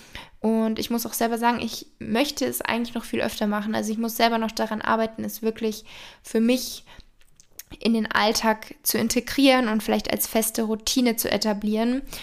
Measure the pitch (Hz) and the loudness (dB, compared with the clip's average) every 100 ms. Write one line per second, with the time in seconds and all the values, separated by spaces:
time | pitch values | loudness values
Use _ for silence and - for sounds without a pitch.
0 | - - - - 220 226 220 220 - 233 | -18 -18 -18 -4 0 2 2 0 -2 -2
1 | 233 - 233 233 233 240 226 - - - | -4 -2 0 2 2 0 -2 -8 -14 -12
2 | 220 214 294 - 247 240 - 226 240 233 | -2 0 0 0 -2 -2 -2 -2 -2 -6
3 | - 226 - - 214 208 208 220 214 220 | -4 -2 -2 -2 -2 0 -2 -2 -2 -2
4 | 226 220 233 233 226 226 220 214 - 220 | -2 2 2 2 -2 -2 -4 -2 0 0
5 | 220 220 214 - 220 220 226 214 - - | 0 -2 -8 -4 -4 -2 -4 -4 -10 -18
6 | - - - 220 226 254 - - - - | -20 -20 -2 2 4 2 0 -10 -16 -20
7 | - _ - - - - - - - 226 | -20 _ -20 -20 -20 -20 -20 -2 2 2
8 | 214 - 208 220 226 214 - - - 220 | 2 2 2 2 2 0 -2 -10 -2 0
9 | 226 247 240 - 277 254 233 220 - 214 | 2 0 0 4 6 6 4 0 0 0
10 | - 208 - 226 220 - 220 220 - - | 0 -2 0 0 0 0 -2 -2 0 2
11 | 247 226 - 202 220 202 208 214 233 254 | 2 2 0 0 0 0 0 0 0 -2
12 | 277 - | -4 -12